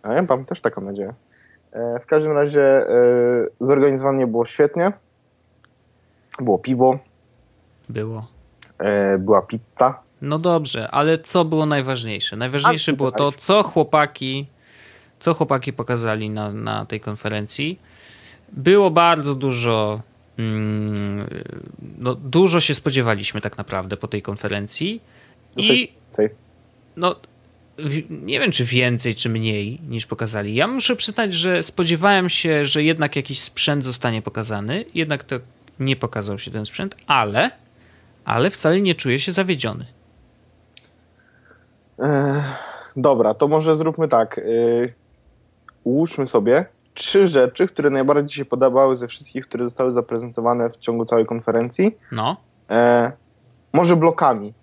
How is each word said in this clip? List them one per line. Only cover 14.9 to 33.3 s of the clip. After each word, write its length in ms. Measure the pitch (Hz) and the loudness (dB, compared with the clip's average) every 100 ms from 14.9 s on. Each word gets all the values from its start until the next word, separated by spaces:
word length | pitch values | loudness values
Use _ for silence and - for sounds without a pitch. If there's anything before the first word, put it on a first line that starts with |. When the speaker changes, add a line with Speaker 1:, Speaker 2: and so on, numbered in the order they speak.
| - _ _ | -20 _ _
Speaker 2:
co 140 | - | -2
chłopaki 400 | 165 147 135 131 | 0 0 0 -2
pokazali 560 | 127 117 120 113 110 107 | -8 -4 -2 -2 -4 -4
na, 220 | 107 104 | -6 -6
na 340 | 107 107 107 107 | -6 -6 -6 -6
tej 140 | 107 | -8
konferencji. 800 | 110 107 110 107 104 - 147 185 _ _ - - - - _ | -8 -8 -6 -6 -6 -6 -6 -8 _ _ -20 -20 -20 -20 _
Było 400 | - 135 202 190 | -2 4 6 6
bardzo 440 | 160 170 160 143 135 | 6 6 4 0 -2
dużo, 680 | 135 123 120 110 107 107 - _ _ - | -2 0 0 0 0 -4 -10 _ _ -6
mm, 880 | 113 110 107 107 107 104 101 101 - - - - - - - - | -4 -2 -4 -4 -4 -4 -6 -8 -8 -12 -14 -16 -16 -18 -18 -8
no, 180 | 123 127 | -6 -6
dużo 440 | 139 165 190 170 | 0 4 4 4
się 140 | - | 0
spodziewaliśmy 680 | 143 160 135 117 104 98 107 | -2 0 0 2 0 -2 -6
tak 160 | 107 - | -8 -10
naprawdę 400 | 101 98 95 101 | -8 -6 -6 -8
po 100 | 110 | -6
tej 140 | 104 | -8
konferencji. 800 | 95 101 104 101 101 - 175 226 _ _ _ _ _ - | -8 -8 -6 -6 -6 -6 -6 -6 _ _ _ _ _ -2
Speaker 1:
Dużo 180 | 208 | 2
Speaker 2:
I 40 | 240 247 _ _ | 2 0 _ _
Speaker 1:
więcej. 220 | - 107 - _ _ _ _ _ - | -2 -2 -2 _ _ _ _ _ -4
Speaker 2:
no, 180 | 180 - - _ _ _ _ - | -4 -4 -14 _ _ _ _ -8
w-, 480 | 151 147 - - 101 | -6 -6 -6 -12 -6
nie 140 | 135 | -2
wiem, 120 | 160 | 0
czy 140 | - 120 | 0 0
więcej, 500 | 123 123 117 120 107 | 2 2 0 -2 -4
czy 140 | 117 | -4
mniej 500 | 113 110 104 101 147 156 | -2 -2 -2 -6 -10 -10
niż 160 | 117 - | -10 -8
pokazali. 500 | 107 113 107 101 113 | -8 -6 -6 -4 -2
Ja 120 | 185 | 0
muszę 280 | 262 - 247 | -2 -2 -2
przyznać, 380 | - - 214 | -2 -2 -4
że 300 | 170 180 180 | -2 0 -2
spodziewałem 680 | 160 - 170 165 196 196 180 | -2 -2 0 2 4 4 2
się, 360 | - 170 151 143 | -2 0 0 2
że 180 | 151 | 2
jednak 320 | 151 160 147 143 | 2 2 0 -2
jakiś 240 | 127 | -6